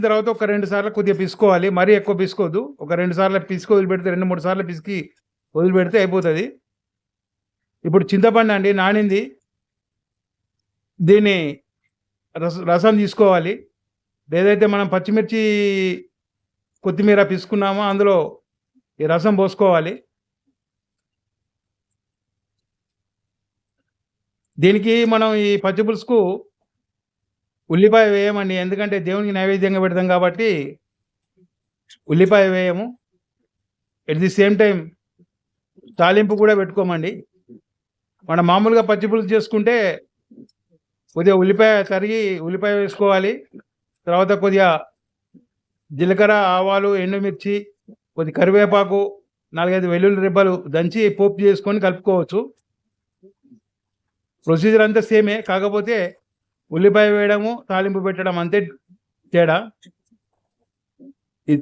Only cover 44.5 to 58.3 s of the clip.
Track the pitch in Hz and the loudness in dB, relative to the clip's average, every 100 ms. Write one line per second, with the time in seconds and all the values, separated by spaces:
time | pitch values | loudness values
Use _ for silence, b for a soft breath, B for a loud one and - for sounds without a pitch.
44.5 | 190 185 160 - _ _ _ _ _ _ | 2 2 0 -4 _ _ _ _ _ _
45.5 | _ _ _ - 139 175 190 208 214 196 | _ _ _ -14 -4 0 2 2 2 2
46.5 | 180 190 196 202 196 185 196 196 - 202 | 0 0 0 0 -2 -2 -4 -6 -6 -6
47.5 | 202 202 _ _ - _ - 160 156 180 | -6 -8 _ _ -20 _ -8 -6 0 2
48.5 | 202 202 202 190 196 202 - _ _ _ | 4 4 2 0 -2 -4 -8 _ _ _
49.5 | 160 175 185 180 170 190 196 190 185 196 | -4 -2 -2 -2 0 2 2 0 2 2
50.5 | 180 147 156 175 214 208 202 202 196 202 | 0 -4 -4 -2 0 0 2 0 2 0
51.5 | 196 202 208 190 185 202 185 160 190 269 | 0 -2 -2 -2 -2 -2 -2 -2 -6 -8
52.5 | _ _ _ _ _ _ _ 190 _ 277 | _ _ _ _ _ _ _ _ _ _
53.5 | 233 _ _ _ _ _ _ _ _ - | _ _ _ _ _ _ _ _ _ -2
54.5 | 165 202 220 214 220 214 220 208 214 214 | 0 4 4 4 2 2 2 2 -2 -4
55.5 | 190 202 208 202 226 180 - _ _ _ | -2 -2 -2 -2 -4 -4 -8 _ _ _
56.5 | _ - 160 196 202 208 208 208 208 214 | _ -10 0 2 4 4 2 0 0 -2
57.5 | 233 - 190 196 196 190 185 185 | -8 -6 -4 -2 -4 -4 -4 -4